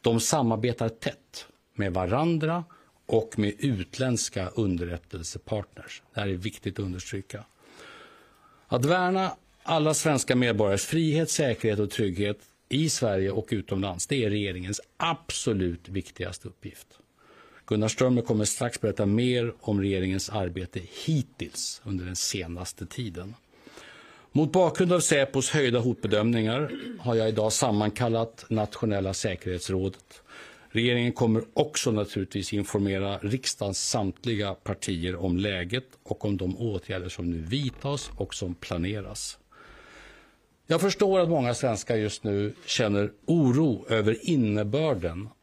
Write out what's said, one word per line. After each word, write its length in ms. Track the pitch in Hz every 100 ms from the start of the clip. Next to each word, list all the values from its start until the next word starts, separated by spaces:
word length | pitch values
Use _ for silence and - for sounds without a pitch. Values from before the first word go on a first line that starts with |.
De 200 | - 117
samarbetar 680 | 113 156 120 113 120 117 113
tätt 580 | - - - _ - - _ _
med 180 | - 101
varandra 680 | 90 92 120 160 165 156 170 160 - _ _ -
och 320 | 117 - -
med 160 | 104 -
utländska 920 | 143 107 90 - 131 120 - - 90
underrättelsepartners. 1500 | - 104 87 87 85 - 95 85 - - 107 98 - - - _
Det 60 | -
här 80 | 101
är 60 |
viktigt 440 | 92 101 - - -
att 60 |
understryka. 600 | 98 90 - 98 - 101 110 _ - - - - - - - _ _ _ _
Att 160 | 123
värna 480 | 135 180 180 190 190 - _ _
alla 320 | - 165 151
svenska 420 | 151 160 139 - 127
medborgares 480 | 123 104 104 101
frihet, 460 | - 160 160 151 156
säkerhet 480 | - 143 110 113 104
och 120 | 101
trygghet 480 | - 104 90 104 104 - _ _
i 220 | 135 156
Sverige 400 | - 117 95 95
och 180 | 98 107
utomlands, 560 | 107 - 98 98 87 -
det 180 | 143
är 60 | 110
regeringens 500 | 104 98 90 92 104 - _
absolut 920 | 165 160 - - - 104 90 82 -
viktigaste 600 | 95 - - 90 90 -
uppgift. 380 | - - - - - _ _ _ - - - -
Gunnar 220 | 107 107
Strömmer 340 | - 127 123
kommer 220 | 117 110
strax 360 | 104 - 120 -
berätta 260 | 110 98 101
mer 480 | 107 123 123 117 -
om 200 | - 101
regeringens 500 | 98 95 92 95 -
arbete 500 | 107 92 87 92 - 87 - -
hittills 760 | 156 123 _ 87 - - -
under 200 | 107 95
den 120 | 90 92
senaste 680 | - 101 85 85 90 - 90
tiden. 480 | - 117 85 95 113 _ - - - - - - - -
Mot 200 | 139 156
bakgrund 400 | 185 175 - 180
av 80 | 175
Säpos 500 | - 147 135 139 131
höjda 280 | 156 135 117
hotbedömningar 960 | 120 123 104 104 110 117 110 123 151 277 240 214
har 160 | 123
jag 140 | 113 110
idag 240 | 107 107
sammankallat 920 | - 131 104 107 - 123 113 117 - -
Nationella 680 | 110 104 - 113 101 95
säkerhetsrådet. 1080 | 95 110 92 - 90 - 95 95 - _ - _ - - - -
Regeringen 440 | 110 120 120 120
kommer 300 | - 117 110 -
också 380 | - 151 - -
naturligtvis 600 | 107 101 - 95 101 95
informera 680 | 104 98 104 101 95 98 101
riksdagens 680 | 101 127 - - 101 92 -
samtliga 680 | 120 101 - 120 107 101
partier 600 | 95 - 95 - 90 87 90
om 200 | 92 87
läget 480 | 104 95 87 123 131 -
och 220 | - -
om 120 | 107 101
de 200 | 92 95
åtgärder 520 | 117 95 - 95 90
som 220 | - 87
nu 80 | 82
vidtas 680 | 80 131 135 - 139 143 - -
och 180 | 95
som 200 | - 92
planeras. 840 | 85 - 87 87 104 98 107 - - _ - - - - - - - - _ _ _ _
Jag 140 | 165
förstår 400 | 190 - 202 190
att 80 | 170
många 260 | 165 123
svenskar 420 | 120 131 107 - 113
just 280 | 107 -
nu 300 | 110 101 104 - -
känner 460 | - 110 101 104 - -
oro 600 | 165 135 127 156 104 -
över 420 | 113 104 113 -
innebörden 960 | 156 110 104 104 131 156 117 85 82 107 _